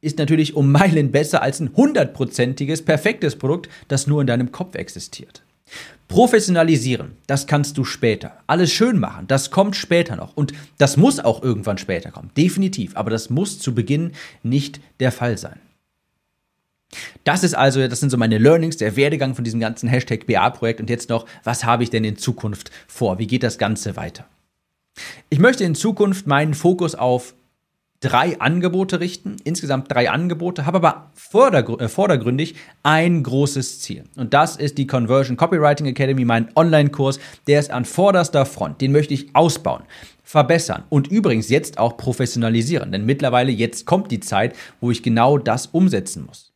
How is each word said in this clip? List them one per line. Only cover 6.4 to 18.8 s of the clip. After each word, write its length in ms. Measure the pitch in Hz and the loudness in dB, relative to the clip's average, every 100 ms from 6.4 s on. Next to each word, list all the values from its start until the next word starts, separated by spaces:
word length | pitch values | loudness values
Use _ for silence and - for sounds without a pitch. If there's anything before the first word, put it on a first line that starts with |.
| 196 175 165 156 123 123 - - - | 2 2 4 2 0 -4 -6 -16 -4
das 220 | 139 139 | -4 0
kannst 280 | 147 143 147 | -2 0 -4
du 60 | |
später. 540 | 123 - 120 101 - - - | -6 0 0 0 -6 -16 -4
Alles 260 | 160 175 | 0 2
schön 280 | - 233 208 | 2 2 2
machen, 260 | 104 - - | -2 -6 -2
das 240 | 135 - | -2 0
kommt 240 | - 202 | 0 0
später 400 | 190 - 170 165 | -2 0 0 0
noch. 220 | 117 - - | -6 -10 -4
Und 160 | 143 - - _ | -4 -4 -20 _
das 180 | 135 - | 2 6
muss 220 | 226 277 | 4 4
auch 240 | - 110 | -2 0
irgendwann 340 | 127 107 107 98 | -2 -4 -4 -6
später 360 | - 87 - | -4 -6 -6
kommen, 180 | - 98 - | -16 -10 0
definitiv. 600 | 180 180 190 185 92 - | 0 2 -2 -2 -8 -6
Aber 140 | 95 | -4
das 200 | 113 - | -4 -4
muss 280 | 127 196 - | -4 -4 -6
zu 160 | - | -4
Beginn 380 | 117 117 147 165 - - - | -4 -2 -2 -4 -10 -20 -10
nicht 360 | 117 131 139 - _ _ | -4 -2 -4 -12 _ _
der 100 | 127 | -2
Fall 260 | - 120 110 | -2 -4 -6
sein. 220 | 78 - _ _ _ _ _ _ _ _ _ _ _ _ _ - - - | -10 -18 _ _ _ _ _ _ _ _ _ _ _ _ _ -18 -18 -8
Das 180 | - 175 | -2 0
ist 120 | 180 | 0
also, 340 | 175 135 131 131 | 2 2 2 -2
das 100 | 123 | 0
sind 120 | 143 | -2
so 60 | 127 | 0
meine 220 | 113 110 | 2 6
Learnings, 380 | 123 165 165 | 6 6 2
der 180 | 160 | -2